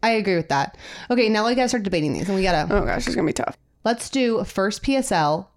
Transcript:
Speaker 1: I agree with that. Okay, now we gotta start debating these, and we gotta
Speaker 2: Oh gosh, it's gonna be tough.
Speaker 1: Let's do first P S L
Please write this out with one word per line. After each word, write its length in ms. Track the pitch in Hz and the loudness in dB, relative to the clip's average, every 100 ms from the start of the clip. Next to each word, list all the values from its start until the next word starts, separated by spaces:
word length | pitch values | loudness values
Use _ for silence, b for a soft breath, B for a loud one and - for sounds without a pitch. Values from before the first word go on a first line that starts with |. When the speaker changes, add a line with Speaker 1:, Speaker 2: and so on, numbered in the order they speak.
Speaker 1:
I 100 | 226 | 0
agree 240 | 226 196 175 | 0 2 0
with 140 | 160 | 0
that. 280 | 139 147 - B B B | -2 -2 -6 B B B
Okay, 180 | 247 220 | 2 4
now 160 | 214 220 | 2 2
we 60 | |
gotta 160 | 247 247 | 2 2
start 140 | 247 | 0
debating 300 | 196 180 151 | 0 0 0
these, 140 | 87 180 | -2 -2
and 80 | 190 | 0
we 60 | |
gotta 300 | 190 165 170 | 2 2 2
Speaker 2:
Oh 100 | 202 - | 0 0
gosh, 200 | - - | -2 -2
it's 100 | - | -2
gonna 120 | 156 | -2
be 60 | |
tough. 220 | - - - _ _ | -2 -4 -6 _ _
Speaker 1:
Let's 260 | 220 240 - | -4 -2 -2
do 340 | 277 247 220 202 | 0 2 0 -2
first 360 | - 196 208 | -2 -2 -2
P 140 | - 269 | 0 0
S 160 | 254 | 2
L 400 | 180 151 160 190 | 0 2 0 -4